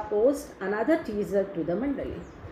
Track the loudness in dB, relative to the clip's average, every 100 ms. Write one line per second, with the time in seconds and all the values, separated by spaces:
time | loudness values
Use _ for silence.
0 | 2 4 4 4 -4 -6 -2 0 2 2
1 | 2 -4 0 0 0 -2 -2 -2 -2 -2
2 | -6 -8 -12 -16 -16